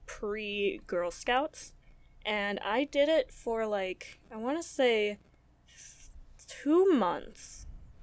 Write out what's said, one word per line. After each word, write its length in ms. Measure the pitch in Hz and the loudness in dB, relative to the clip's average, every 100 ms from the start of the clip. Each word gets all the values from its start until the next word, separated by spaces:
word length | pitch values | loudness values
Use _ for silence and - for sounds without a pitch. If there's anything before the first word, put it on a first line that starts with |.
| - | -16
pre-Girl 1080 | - 208 214 208 202 202 107 - 175 175 | -10 -6 -6 -4 -2 -2 -2 -4 -2 -2
Scouts. 600 | - - 254 311 - - - - - - - - | -4 0 0 0 -6 -14 -16 -20 -20 -20 -12 -4
And 340 | 208 - - | -2 -2 -2
I 240 | - 226 | -2 0
did 260 | 285 285 294 | 2 4 4
it 220 | 320 254 | 4 2
for, 340 | - 233 226 220 | -4 -6 -2 -2
like, 540 | 208 185 180 - - - | -2 -2 -6 -14 -20 -16
I 60 | 220 | -8
wanna 260 | 233 320 | -4 -4
say 540 | 330 - 254 220 208 208 _ _ _ _ _ - - - - - - - - | -2 2 4 6 2 -2 _ _ _ _ _ -20 -20 -20 -20 -20 -20 -18 -16
two 440 | - 285 330 381 | -6 2 6 6
months 720 | 285 180 156 - - - - - - - - | 6 4 0 -6 -16 -16 -14 -16 -16 -18 -20